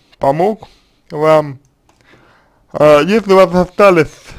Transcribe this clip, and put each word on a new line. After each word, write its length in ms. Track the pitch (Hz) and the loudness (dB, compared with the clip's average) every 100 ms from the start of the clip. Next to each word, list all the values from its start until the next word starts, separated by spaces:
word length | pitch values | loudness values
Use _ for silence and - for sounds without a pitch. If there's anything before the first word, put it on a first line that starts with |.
| _ _ | _ _
помог 500 | 139 151 185 214 - _ _ _ _ | -4 -2 -4 -6 -12 _ _ _ _
вам. 500 | 151 156 156 147 131 _ _ _ _ _ _ _ _ _ _ _ | -4 0 0 -2 -10 _ _ _ _ _ _ _ _ _ _ _
А, 280 | - 151 147 | -2 2 2
если 320 | 165 220 196 | 0 -2 0
у 40 | 190 | 2
вас 180 | 185 | 2
остались 580 | 180 180 - 202 175 143 - - | 0 -4 0 2 2 -2 -8 -20